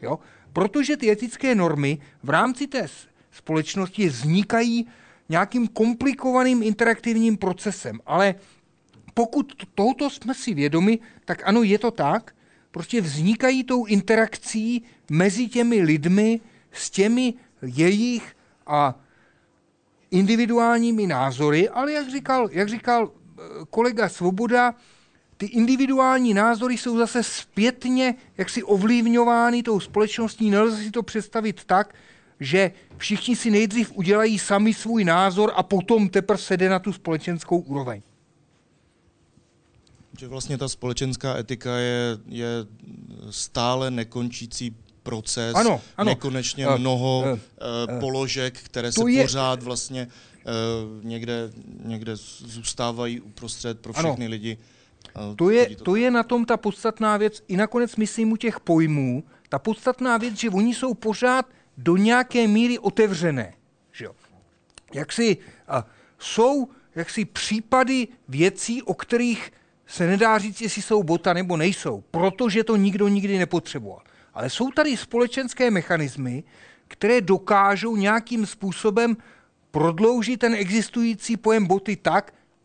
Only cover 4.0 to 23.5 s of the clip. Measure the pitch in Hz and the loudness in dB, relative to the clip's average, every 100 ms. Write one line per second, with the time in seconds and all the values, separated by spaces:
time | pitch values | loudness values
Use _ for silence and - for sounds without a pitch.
4 | 185 123 147 180 202 226 240 233 233 - | 0 0 0 2 2 0 2 0 -4 -10
5 | - _ - 160 202 247 226 - 226 233 | -20 _ -2 0 0 0 -2 2 0 2
6 | 277 - 262 254 254 247 214 208 233 220 | 0 0 0 2 4 2 2 2 2 2
7 | 240 226 226 214 190 180 208 - 123 113 | 0 2 2 2 -2 -4 -6 -8 -10 -12
8 | - 160 196 190 - _ _ _ _ _ | -2 2 2 0 -10 _ _ _ _ _
9 | - - 233 294 - - 190 - 214 - | -6 -2 0 0 -4 -8 -8 0 0 0
10 | 285 - 220 247 - 156 143 160 196 226 | -4 -6 -8 -6 -4 -2 0 2 2 2
11 | - - - 165 185 226 214 208 240 226 | -4 -14 -8 -4 2 4 4 2 0 0
12 | 143 208 - - _ _ _ 165 165 240 | 0 0 -4 -18 _ _ _ -12 -4 -2
13 | 165 143 175 220 262 262 254 247 214 208 | -2 0 0 2 2 2 0 -2 2 0
14 | 190 226 220 - - 220 220 240 - _ | 2 2 2 -4 -8 -4 -2 -4 -6 _
15 | - 156 196 196 233 240 240 226 165 151 | -2 2 2 2 -2 0 2 4 4 2
16 | 160 196 220 226 - _ _ - - - | 2 4 4 0 -4 _ _ -12 -6 0
17 | 208 240 254 226 _ _ 131 127 170 208 | 2 2 0 -4 _ _ -6 2 2 2
18 | 240 240 - - _ _ - 147 143 123 | 0 -2 -8 -20 _ _ -2 2 2 0
19 | _ _ _ _ _ _ _ _ _ _ | _ _ _ _ _ _ _ _ _ _
20 | _ 180 196 226 233 233 233 233 233 220 | _ 2 4 2 2 2 2 2 2 0
21 | 196 131 135 127 151 151 214 240 285 302 | 0 0 -2 0 2 4 2 0 -2 -4
22 | 269 269 269 262 220 160 208 226 240 240 | -6 -6 -2 0 0 -2 -4 -2 0 0
23 | 214 - - - - | 0 -6 -20 -20 -18